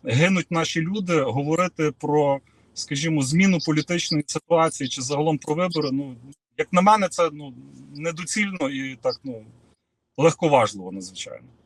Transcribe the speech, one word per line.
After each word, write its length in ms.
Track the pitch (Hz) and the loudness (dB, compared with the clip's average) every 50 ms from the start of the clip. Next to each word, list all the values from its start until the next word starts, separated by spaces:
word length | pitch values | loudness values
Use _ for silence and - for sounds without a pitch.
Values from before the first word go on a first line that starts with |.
| _ | _
гинуть 460 | 131 117 123 160 185 196 180 160 _ | 0 2 4 4 4 4 2 0 _
наші 300 | 170 165 160 - - 170 | -2 -2 -2 0 -2 -4
люди, 400 | 160 165 196 214 196 175 175 156 | -4 -2 -4 -6 -2 0 0 0
говорити 720 | 139 131 - 135 143 147 160 165 185 180 - - 160 151 - _ | 0 0 -2 -2 -2 -2 0 0 0 -2 -2 -2 -2 -2 -2 _
про, 420 | - 151 147 151 147 143 139 135 _ _ _ _ _ _ _ | -4 0 2 2 4 2 2 0 _ _ _ _ _ _ _
скажімо, 480 | - - - 147 139 147 165 160 147 135 | -14 -8 -6 -6 -4 -2 0 0 0 0
зміну 360 | 127 147 170 190 196 185 170 - | 2 2 4 4 4 4 2 0
політичної 580 | - 151 151 147 - 175 175 - - 170 151 147 | 0 0 0 0 -2 -4 -4 -4 -2 -2 -4 -4
ситуації 640 | - - 156 _ _ 170 165 160 160 - - 143 127 | -2 -6 -8 _ _ 2 4 4 2 0 -2 -6 -6
чи 140 | - - 127 | -6 -6 -6
загалом 360 | 123 147 143 151 160 156 143 | -4 -2 -2 0 0 0 -2
про 160 | - - 151 | -2 -4 -2
вибори, 360 | 156 180 185 170 160 147 139 131 | -2 -2 -2 -2 -2 -2 -2 -2
ну, 240 | 139 143 139 127 117 120 135 143 _ _ _ _ - | -4 -6 -6 -12 -16 -18 -20 -20 _ _ _ _ -6
як 140 | 151 - - | -6 0 2
на 80 | 180 | 4
мене, 280 | 190 202 220 214 196 180 | 6 6 6 6 4 0
це, 220 | - - 175 165 151 | 0 0 0 0 0
ну, 220 | 147 151 139 123 123 135 139 143 131 135 139 139 | -6 -14 -14 -16 -18 -20 -20 -20 -20 -20 -20 -16
недоцільно 760 | 143 156 170 165 156 180 151 - 214 208 196 190 180 151 135 | -8 -8 -8 -6 -6 -8 -6 -4 -4 -4 -4 -4 -4 -4 -4
і 260 | 139 135 135 135 262 254 _ | -4 -6 -8 -8 -10 -4 _
так, 180 | 262 - - _ | -4 -4 -4 _
ну, 200 | 135 123 110 107 113 - _ _ _ _ _ _ _ _ _ _ _ _ | -12 -12 -12 -14 -20 -20 _ _ _ _ _ _ _ _ _ _ _ _
легковажливо 760 | - 139 165 156 - - 160 139 131 113 104 - 98 92 92 92 | 2 2 2 4 4 0 4 4 4 4 4 0 -8 -12 -10 -10
надзвичайно. 540 | 98 92 92 92 - - - - - 60 - _ _ _ | -12 -12 -12 -12 -14 -14 -12 -14 -18 -18 -20 _ _ _